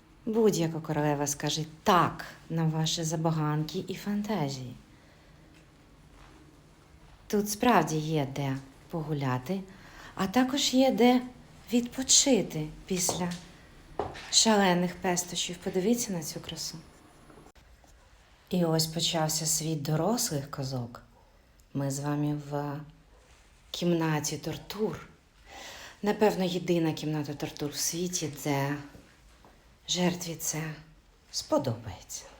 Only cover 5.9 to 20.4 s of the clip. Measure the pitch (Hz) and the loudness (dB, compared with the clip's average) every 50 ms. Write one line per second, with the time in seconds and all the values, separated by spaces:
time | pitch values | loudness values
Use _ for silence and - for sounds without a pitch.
5.9 | - - - - - - - - - - - - - - - - - - - - | -20 -20 -20 -20 -20 -20 -20 -20 -20 -20 -20 -20 -20 -20 -20 -20 -20 -20 -20 -20
6.9 | - - - - - - - - - 202 202 208 - - 247 254 226 180 160 156 | -20 -20 -20 -20 -20 -18 -8 -2 0 0 0 0 -2 0 4 4 6 6 4 2
7.9 | 156 156 151 156 160 151 139 127 135 147 143 135 135 135 135 - - - - - | 0 -2 -2 0 0 0 0 0 -2 -4 -2 -2 -4 -4 -8 -12 -20 -20 -18 -10
8.9 | - 165 151 147 156 143 139 131 127 127 123 - 190 196 190 - - - - - | -8 -6 -4 -4 -4 -2 0 0 -2 -2 -2 -4 -6 -6 -6 -10 -16 -20 -20 -20
9.9 | - - - - - - 196 190 - 240 262 254 - 285 - - 254 262 269 262 | -20 -20 -20 -14 -6 -4 -4 0 4 4 4 4 2 0 0 4 6 6 6 6
10.9 | 208 196 240 247 254 247 247 - - - - - - - - - 226 247 240 240 | 6 8 8 8 8 6 2 -2 -12 -18 -20 -20 -20 -20 -8 0 0 0 0 0
11.9 | - - 262 - - - - 285 254 196 165 - - 156 156 156 - - - - | -4 -6 2 4 6 6 6 6 6 4 4 0 -4 -6 -6 -6 -8 -12 -6 -4
12.9 | 190 175 - - - 165 180 175 175 - - - - - - - - - - - | -2 0 0 0 0 -2 -2 -4 -4 -8 -12 -18 -20 -20 -20 -20 -20 -20 -20 -16
13.9 | - - - - - - - - - - - 226 214 202 196 185 175 180 180 175 | -6 -6 -6 -6 -6 -12 -8 0 2 4 6 6 6 6 6 6 4 4 2 0
14.9 | 175 - - 190 175 175 - - - 175 - - 180 - - 196 - 190 180 220 | -2 -2 -2 0 0 0 -2 -4 -6 -6 -6 -6 -6 -8 -6 -2 -2 0 2 2
15.9 | 240 240 - - 190 170 151 - - 170 - - 160 - - - - 165 - - | 2 2 0 -4 -4 -6 -6 -6 -10 -10 -10 -12 -12 -10 -10 -10 -10 -12 -16 -18
16.9 | - - - - - - - - - - 151 - - - - - - - - - | -20 -20 -20 -20 -20 -20 -20 -20 -20 -20 -20 -20 -20 -20 -20 -20 -20 -20 -20 -20
17.9 | - - - - - - - _ - _ - - - 180 170 165 160 160 156 - | -20 -20 -20 -20 -20 -20 -20 _ -20 _ -10 -2 0 2 2 4 4 2 2 0
18.9 | - 170 - - - 165 156 156 - - 165 156 - - 156 160 160 151 139 - | -2 -2 -2 0 0 0 0 0 0 -2 0 0 -2 0 0 -2 -4 -2 -2 0
19.9 | 156 156 160 190 233 247 - - 160 139 | 0 2 2 2 2 0 0 -2 -2 -4